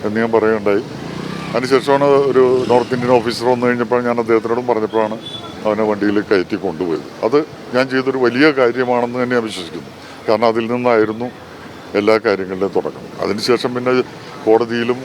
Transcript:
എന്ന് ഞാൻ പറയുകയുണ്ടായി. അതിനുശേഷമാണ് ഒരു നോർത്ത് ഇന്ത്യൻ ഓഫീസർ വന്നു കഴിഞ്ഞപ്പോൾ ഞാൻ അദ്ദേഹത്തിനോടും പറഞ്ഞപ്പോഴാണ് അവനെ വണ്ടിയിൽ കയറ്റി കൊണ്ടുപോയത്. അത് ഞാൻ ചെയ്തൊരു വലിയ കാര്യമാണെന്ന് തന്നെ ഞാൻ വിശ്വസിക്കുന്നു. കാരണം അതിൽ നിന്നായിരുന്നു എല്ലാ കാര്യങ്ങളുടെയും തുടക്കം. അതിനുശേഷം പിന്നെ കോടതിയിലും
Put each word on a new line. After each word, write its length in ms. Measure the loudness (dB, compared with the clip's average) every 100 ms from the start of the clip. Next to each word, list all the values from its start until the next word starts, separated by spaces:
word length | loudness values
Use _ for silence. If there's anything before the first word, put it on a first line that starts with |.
എന്ന് 160 | -4 -2
ഞാൻ 120 | 2
പറയുകയുണ്ടായി. 500 | 2 2 0 2 0 -2 -12 -12 -10 -10 -10 -6
അതിനുശേഷമാണ് 540 | -4 2 2 4 2
ഒരു 600 | 4 4 4 4 4 4 4
നോർത്ത് 260 | 2 2
ഇന്ത്യൻ 180 | -2 2
ഓഫീസർ 340 | 2 2 -2 0
വന്നു 200 | 2 2
കഴിഞ്ഞപ്പോൾ 360 | 0 0 0
ഞാൻ 160 | 0 -2
അദ്ദേഹത്തിനോടും 480 | 2 2 2 -2 0
പറഞ്ഞപ്പോഴാണ് 520 | 0 0 0 -2 -4 -10 -14 -14 -4
അവനെ 180 | -2 0
വണ്ടിയിൽ 380 | 0 2 2 0
കയറ്റി 360 | 2 0 0 -4
കൊണ്ടുപോയത്. 680 | -4 -4 -4 -4 -6 -6
അത് 220 | 0 0 0 -12 -4
ഞാൻ 160 | -2 0
ചെയ്തൊരു 280 | 0 0 2
വലിയ 320 | 2 4 4
കാര്യമാണെന്ന് 720 | 4 2 2 0 0 0 -2
തന്നെ 140 | 0 0
ഞാൻ 80 |
വിശ്വസിക്കുന്നു. 460 | -2 -8 -10 -12 -14 -18 -20 -8 0
കാരണം 200 | 2 2
അതിൽ 240 | 2 -2
നിന്നായിരുന്നു 580 | -2 2 2 2 -2 -8 -12 -20 -18 -18 -18 -6
എല്ലാ 240 | 0 2 2 2
കാര്യങ്ങളുടെയും 460 | 0 -2 -4 -2 -2
തുടക്കം. 280 | -4 -10 -16 -6
അതിനുശേഷം 540 | -4 -2 0 0 0
പിന്നെ 280 | -4 0 0 -2 -10 -18 -6
കോടതിയിലും 540 | 2 2 2 -2 -2 -4